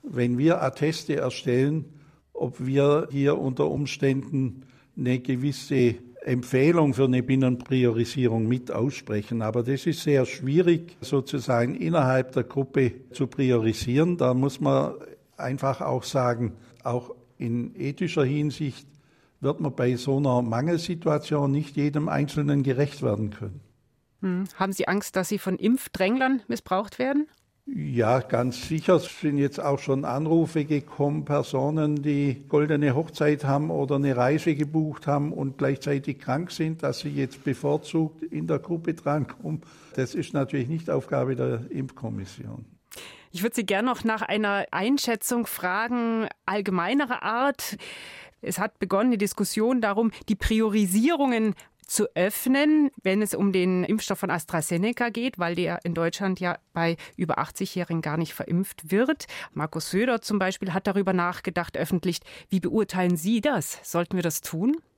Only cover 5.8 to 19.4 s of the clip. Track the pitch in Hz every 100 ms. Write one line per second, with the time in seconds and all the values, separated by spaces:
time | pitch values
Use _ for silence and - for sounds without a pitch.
5.8 | 123 110 - - - 123 123 131 143 170
6.8 | 147 113 135 127 123 135 131 123 - 131
7.8 | 123 113 117 143 123 113 110 127 - -
8.8 | 127 143 - 104 104 117 110 117 120 135
9.8 | 170 151 - 143 127 - 127 151 175 165
10.8 | 170 - - 143 135 147 120 120 120 -
11.8 | 160 165 131 131 127 - 123 - 135 -
12.8 | 127 - - - 127 - 131 120 110 110
13.8 | - 127 165 175 127 127 139 - 143 135
14.8 | 147 - - - _ - 123 135 139 135
15.8 | 147 127 - 135 123 120 117 95 - -
16.8 | 127 120 - - _ _ 120 117 120 -
17.8 | 135 139 175 165 131 147 147 131 147 123
18.8 | - _ _ _ _ _